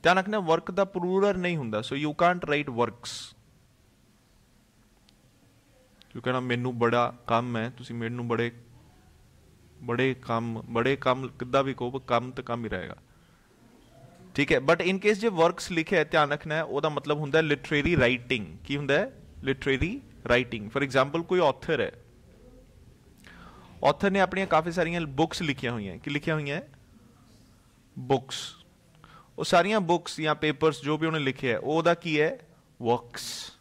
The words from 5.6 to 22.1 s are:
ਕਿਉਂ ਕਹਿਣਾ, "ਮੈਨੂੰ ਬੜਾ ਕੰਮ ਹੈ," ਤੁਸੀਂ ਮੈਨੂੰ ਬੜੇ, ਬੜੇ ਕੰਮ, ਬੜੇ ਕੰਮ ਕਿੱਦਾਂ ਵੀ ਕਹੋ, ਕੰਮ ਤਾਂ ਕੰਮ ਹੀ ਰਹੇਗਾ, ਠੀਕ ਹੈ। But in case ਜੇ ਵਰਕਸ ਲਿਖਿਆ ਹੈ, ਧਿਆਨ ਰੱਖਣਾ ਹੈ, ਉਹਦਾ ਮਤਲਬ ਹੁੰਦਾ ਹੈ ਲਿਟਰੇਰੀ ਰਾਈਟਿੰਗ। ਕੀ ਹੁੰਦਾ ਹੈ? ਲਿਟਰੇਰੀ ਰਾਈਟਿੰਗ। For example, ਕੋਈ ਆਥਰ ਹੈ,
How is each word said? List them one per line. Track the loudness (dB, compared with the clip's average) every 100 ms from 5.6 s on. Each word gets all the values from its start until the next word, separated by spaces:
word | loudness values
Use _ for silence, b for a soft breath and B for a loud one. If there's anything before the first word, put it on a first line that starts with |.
| _ _ _ _ _
ਕਿਉਂ | -6
ਕਹਿਣਾ, | -2 -2
"ਮੈਨੂੰ | 0 -2 -2 2
ਬੜਾ | 2 4 0 -4 0
ਕੰਮ | 0 0 -4
ਹੈ," | -6 -8
ਤੁਸੀਂ | -12 -6
ਮੈਨੂੰ | -6 -6 -2
ਬੜੇ, | 0 -2 -6 -20 -20 -20 _ _ _ -20 _ _ _ -20 -14
ਬੜੇ | -4 0 0
ਕੰਮ, | -2 -2 -2 -2 -8 -4
ਬੜੇ | 0 2 2
ਕੰਮ | 0 0 -4
ਕਿੱਦਾਂ | -10 0 0
ਵੀ | 0
ਕਹੋ, | -4 -6 -6
ਕੰਮ | 0 0 0
ਤਾਂ | -10
ਕੰਮ | -8 -6
ਹੀ | -4
ਰਹੇਗਾ, | -6 -8 -14 _ b b b b _ -20 -20 -20 -20 -20 -20 -8 -2
ਠੀਕ | 2
ਹੈ। | 2
But | 4 2 2
in |
case | 2 2 2
ਜੇ | 0
ਵਰਕਸ | 4 2 2 -4
ਲਿਖਿਆ | -2 0 0
ਹੈ, |
ਧਿਆਨ | 2 2 2
ਰੱਖਣਾ | 0 -4 -4
ਹੈ, |
ਉਹਦਾ | -2 -2 0
ਮਤਲਬ | -2 -2 -2
ਹੁੰਦਾ | 2 2
ਹੈ |
ਲਿਟਰੇਰੀ | 2 -2 0 0 2 4
ਰਾਈਟਿੰਗ। | 4 2 -2 -4 -4 -12
ਕੀ | -6 -4
ਹੁੰਦਾ | 2
ਹੈ? | 2 0 -8 -20 -8
ਲਿਟਰੇਰੀ | -4 -2 0 0 0 -4 -12 -14 2
ਰਾਈਟਿੰਗ। | 2 2 -6 -4 -2
For | 2
example, | 2 2 0
ਕੋਈ | 0 4
ਆਥਰ | 4 2 -2 -2
ਹੈ, | -2 -6 -20